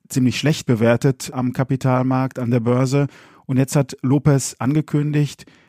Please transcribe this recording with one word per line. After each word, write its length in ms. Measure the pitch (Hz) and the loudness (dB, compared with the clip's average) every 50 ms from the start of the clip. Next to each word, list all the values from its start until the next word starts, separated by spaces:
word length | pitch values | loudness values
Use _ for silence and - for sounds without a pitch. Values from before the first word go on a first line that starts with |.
| _ _ | _ _
ziemlich 300 | - 135 127 123 110 - | -2 0 0 0 0 0
schlecht 260 | - 143 160 - - | 0 -2 -2 -2 0
bewertet 640 | - 123 107 117 117 120 113 - 143 127 - - - - | -2 0 2 4 2 2 4 2 0 0 0 -8 -10 -8
am 180 | 127 123 127 - | -4 -4 -4 -2
Kapitalmarkt, 840 | - 131 - 139 127 - 135 127 127 127 131 131 127 131 131 - - | -4 -2 -2 -2 -2 0 0 0 2 0 0 0 0 -2 -4 -4 -6
an 120 | 127 113 | -2 0
der 100 | 123 123 | 0 0
Börse. 480 | 110 120 123 127 135 127 135 143 143 131 - - - - _ _ _ | 2 2 0 2 0 0 0 0 0 -2 -6 -14 -20 -20 _ _ _
Und 140 | - 131 127 | -2 0 0
jetzt 180 | 135 - - | 0 2 0
hat 220 | 151 139 - - - | -2 -2 -2 -6 -6
Lopez 560 | - 127 135 147 135 151 139 139 - - - - | -2 0 0 2 4 4 2 2 0 -4 -8 -4
angekündigt, 840 | 117 123 147 156 151 - - 151 147 151 147 147 147 135 - - - - _ _ _ | -4 -2 0 -2 -2 -2 -2 -2 -2 0 0 0 -2 -2 -4 -12 -20 -20 _ _ _